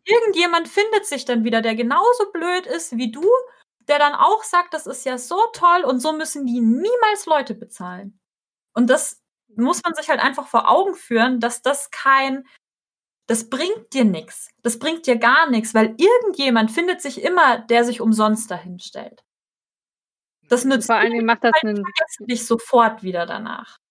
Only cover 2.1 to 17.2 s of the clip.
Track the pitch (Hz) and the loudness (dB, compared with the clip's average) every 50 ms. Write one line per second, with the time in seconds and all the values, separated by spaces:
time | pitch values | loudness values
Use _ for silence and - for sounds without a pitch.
2.1 | 494 494 427 403 - 349 320 349 359 370 359 - - 330 330 - 247 226 254 226 | 2 2 0 -4 -4 -4 -4 -2 -2 -4 -4 -6 -8 -8 -8 -8 -6 -6 -4 -6
3.1 | 226 285 320 392 480 523 494 - - _ _ _ _ _ _ - 294 294 294 285 | -4 -2 2 2 2 2 2 -4 -14 _ _ _ _ _ _ 0 2 4 4 2
4.1 | 285 - - 330 415 427 - - - 349 349 349 - 311 - - 233 - - 262 | 4 4 4 4 4 2 0 0 0 0 0 0 -6 -10 -10 -10 -12 -8 -6 -6
5.1 | 254 247 247 - 339 370 453 453 453 - 349 349 349 359 349 247 262 254 240 311 | -6 -6 -8 -6 -2 0 0 -2 0 2 4 4 4 4 2 0 -2 -2 -2 -2
6.1 | 311 311 311 311 - 294 277 247 233 247 233 220 233 262 349 427 494 494 466 427 | -2 -4 -6 -6 -6 -6 -4 -4 -2 0 2 2 2 2 0 0 0 2 2 0
7.1 | 415 403 - 339 320 294 262 254 220 - - - - - 180 180 180 180 202 196 | 0 -2 -2 0 0 0 0 -4 -8 -12 -14 -18 -16 -14 -12 -12 -12 -12 -14 -16
8.1 | - _ _ _ _ _ _ _ _ _ _ _ _ 220 247 233 254 302 - - | -20 _ _ _ _ _ _ _ _ _ _ _ _ 0 2 2 2 2 0 -4
9.1 | - - _ _ _ _ _ _ 220 208 233 269 349 - - 349 330 311 302 - | -10 -14 _ _ _ _ _ _ _ -2 0 0 0 -2 -4 -6 -6 -6 -2 -2
10.1 | 302 - - 269 262 - 262 - - 233 - - 240 320 392 392 349 - - - | 0 0 0 -2 -2 -4 -6 -2 -2 0 2 4 4 4 2 0 -4 -8 -8 -4
11.1 | 233 226 226 254 254 240 233 240 233 - - 247 285 277 - - - - - 262 | 0 0 2 2 0 0 -2 -4 -4 -4 -2 -2 -2 -2 -4 -8 -12 -4 0 2
12.1 | 269 269 269 269 262 277 262 - _ _ _ _ _ _ _ _ _ _ _ _ | 2 4 2 0 -4 -6 -10 -14 _ _ _ _ _ _ _ _ _ _ _ _
13.1 | _ _ _ - 233 226 - - - 254 311 370 427 453 - _ - 269 247 208 | _ _ _ -2 -2 -2 -2 -4 -6 -4 -4 -4 -4 -6 -8 _ -2 2 2 2
14.1 | 180 160 160 - - - - - _ _ - 233 226 - - 302 320 330 - - | 2 -2 -6 -12 -14 -16 -16 -16 _ _ -6 -6 -6 -4 -4 -6 -6 -4 -2 -2
15.1 | 247 226 240 233 254 302 330 294 247 220 220 - - 220 220 220 226 - 311 403 | 0 2 2 4 4 4 4 2 0 -2 -2 0 2 2 2 2 2 2 4 6
16.1 | 480 494 494 415 - - 277 269 240 226 220 220 220 330 349 359 359 359 - 285 | 6 4 4 0 0 0 0 2 2 2 2 2 0 -2 -2 -2 -2 -4 -6 -10
17.1 | 269 - | -8 -4